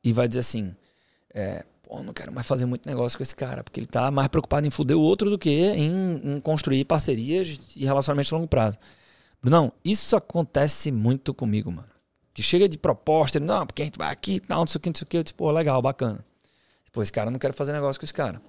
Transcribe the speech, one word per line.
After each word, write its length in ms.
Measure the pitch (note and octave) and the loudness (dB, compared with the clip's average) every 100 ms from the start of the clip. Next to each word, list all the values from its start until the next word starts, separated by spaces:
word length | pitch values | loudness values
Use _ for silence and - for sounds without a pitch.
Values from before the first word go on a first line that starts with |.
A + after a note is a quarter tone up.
E 80 | A#2+ | 2
vai 140 | A2+ B2 | 2 0
dizer 140 | B2 | 0
assim: 340 | A#2+ A2+ G2 F2 _ _ _ _ _ | -2 -2 -6 -10 _ _ _ _ _
é, 320 | G#2 F#2+ - - _ | -8 -6 -8 -14 _
"Pô, 220 | _ - | _ -14
não 100 | F#3 | -12
quero 180 | - - | -12 -10
mais 140 | B2+ B2 | -10 -2
fazer 200 | C3 B2 | 0 0
muito 220 | B2 C#3+ | -4 -6
negócio 300 | B2+ A#2+ - | -4 -2 -2
com 60 | |
esse 120 | C3 - | -6 -4
cara, 280 | B2+ B2+ | -6 -8
porque 160 | - - | -10 -10
ele 80 | A2+ | -4
tá 240 | A#2+ C3 | -2 0
mais 160 | C#3 C3+ | 2 2
preocupado 400 | D#3 - D3 D3 | 0 0 0 0
em 20 | |
fuder 280 | - C3+ D3+ | 0 2 4
o 40 | |
outro 280 | D#3 G3 G3+ | 4 4 2
do 80 | G3+ | 0
que 100 | E3 | 2
em, 880 | D3 F#3 G3 D3+ F3+ F#3 D#3+ C#3+ C#3+ | 4 2 2 0 0 -2 -2 -4 -4
em 40 | |
construir 420 | D#3 D#3 - C3+ C#3 | -2 -2 2 0 2
parcerias 720 | D#3+ D#3 A#2 B2 F3 F3 C#3+ - - | 0 2 -2 0 -2 -2 -8 -16 -4
e 100 | C3+ | 0
relacionamentos 440 | C#3 C#3 C#3+ C#3 | 2 2 0 0
de 60 | D#3+ | -2
longo 120 | E3 | 0
prazo." 300 | C3+ A2 G#2 - - _ _ _ _ | 2 2 -2 -14 -20 _ _ _ _
Brunão, 300 | B2 E3 C#3+ _ | 4 4 4 _
isso 320 | E3+ G#3 - G#3 | -2 0 4 2
acontece 760 | - E3+ E3 C#3 D3 - D3+ | 2 -4 0 2 2 2 0
muito 420 | A#2+ A2 C3+ - | 2 2 2 -2
comigo, 380 | - A2+ G#2 E2+ | -4 0 0 -2
mano. 160 | E2+ - _ _ _ _ | -10 -14 _ _ _ _
Que 80 | - | -4
chega 260 | - F3+ G3 | 2 4 4
de 100 | D#3 | 4
proposta, 600 | - A#2+ - D#3+ C#3+ D3+ | 0 0 2 4 4 0
ele, 80 | D#3 | 0
"Não, 200 | G#3 D#3 | -2 -2
porque 160 | - | -6
a 40 | D3+ | -8
gente 120 | - | -6
vai 140 | D2+ | -8
aqui 220 | - - F#3+ | -6 -4 -4
e 40 | |
tal, 200 | - D#3+ | -2 -2
não 60 | E3 | 0
sei 100 | D#3+ | -2
o 20 | |
que, 80 | E3+ | -2
não 60 | D#3+ | -6
sei 100 | - | -4
o 20 | |
que." 100 | E3+ | -4
Eu 60 | |
disse, 100 | D#3 - | -4 -2
"Pô, 160 | E3 | 0
legal, 300 | D#3 D3+ C3 | 2 2 2
bacana." 440 | B2+ C#3 B2 G#2 - _ _ _ _ _ _ | 0 -2 -4 -4 -12 _ _ _ _ _ _
Pô, 100 | - | -4
esse 100 | G2+ | -2
cara, 180 | - G#2+ | -2 -4
não 80 | B2+ | -2
quero 140 | C3+ | -4
fazer 180 | - C#3+ | -2 -4
negócio 260 | D3 C#3 C3+ | -2 -2 -4
com 60 | D3+ | -8
esse 80 | |
cara. 280 | - C3 A2 | -4 -6 -6